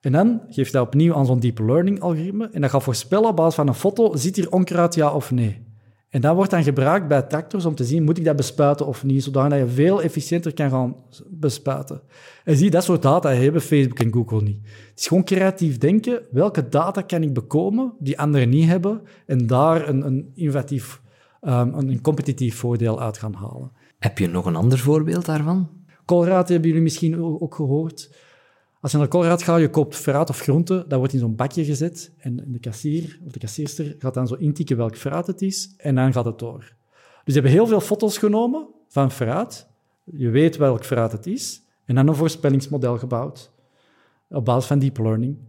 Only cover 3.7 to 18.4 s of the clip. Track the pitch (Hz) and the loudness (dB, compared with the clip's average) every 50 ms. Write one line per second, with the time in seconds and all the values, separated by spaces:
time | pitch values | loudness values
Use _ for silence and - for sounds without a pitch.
3.7 | 120 - - 202 196 233 226 208 - 143 123 185 185 202 170 - - 190 185 - | 0 2 0 -2 2 2 2 2 2 0 -2 -2 -2 -2 -2 0 2 0 0 2
4.7 | 175 175 175 170 170 170 151 147 151 151 131 - 127 123 117 107 101 - - - | 2 2 2 2 2 2 2 2 0 -2 -2 -2 -2 0 0 -2 -4 -6 -14 -20
5.7 | - _ _ _ _ _ _ _ - 135 117 147 170 185 196 196 196 170 135 147 | -20 _ _ _ _ _ _ _ -2 0 2 2 4 4 2 2 2 2 2 2
6.7 | 135 139 131 147 170 202 175 147 147 139 135 - - 151 160 - - 196 170 165 | 2 2 2 2 2 0 2 2 2 2 2 0 -4 -6 -6 -6 -6 -2 -2 -2
7.7 | 151 - 127 117 147 170 156 147 170 175 165 165 147 143 135 - - - 147 143 | -2 -2 -2 -2 0 0 2 2 0 0 0 0 0 0 -2 -4 0 2 2 2
8.7 | 147 143 147 143 127 - - 135 135 135 131 139 135 135 135 147 143 139 131 120 | 2 0 -2 -4 -4 -4 -2 0 0 0 -2 0 0 0 2 2 2 2 0 0
9.7 | 123 131 147 180 196 196 165 160 - 156 143 - 170 170 170 165 147 - 151 139 | 2 2 2 4 2 2 0 -2 -4 -4 -4 -2 -4 -4 -4 -4 -4 -2 -2 0
10.7 | 131 131 127 123 - - _ _ _ - - - 190 160 151 139 - - - 139 | 0 0 -2 -2 -4 -10 _ _ _ -20 -20 -20 -10 -2 -2 -2 -2 -2 -6 -6
11.7 | 135 139 135 139 147 139 _ _ _ - - - - _ _ - 156 135 180 202 | -6 -6 -8 -12 -14 -16 _ _ _ -20 -20 -20 -20 _ _ 2 4 4 6 4
12.7 | 156 175 180 - 180 156 - 135 147 180 135 147 131 123 127 143 156 160 - - | 4 2 4 2 0 2 4 4 2 4 4 2 2 4 4 4 2 2 0 2
13.7 | 156 143 135 127 123 - 120 113 110 120 113 113 113 110 107 101 104 - - - | 2 4 4 2 0 0 0 0 2 0 -2 0 0 0 0 0 -2 -4 -10 -18
14.7 | - - - _ _ - - - 160 190 185 - 196 185 190 190 190 190 175 156 | -20 -20 -20 _ _ -10 -2 2 2 2 2 2 2 2 2 2 2 0 0 0
15.7 | 131 113 127 151 196 220 220 247 240 233 - - 123 131 180 208 - 165 131 117 | 0 2 2 4 4 2 2 0 -4 -4 -6 -2 0 2 2 2 2 -2 -2 0
16.7 | - 143 165 190 202 196 185 - 180 165 160 147 131 123 - - - 151 180 196 | 0 0 0 0 -2 -4 -6 -2 -2 -2 0 0 -2 -4 -4 -2 -2 0 0 0
17.7 | 208 240 262 247 226 - 143 135 - - 147 151 147 139 | 0 -2 -2 -4 -6 -6 -4 -4 -2 -2 0 2 2 2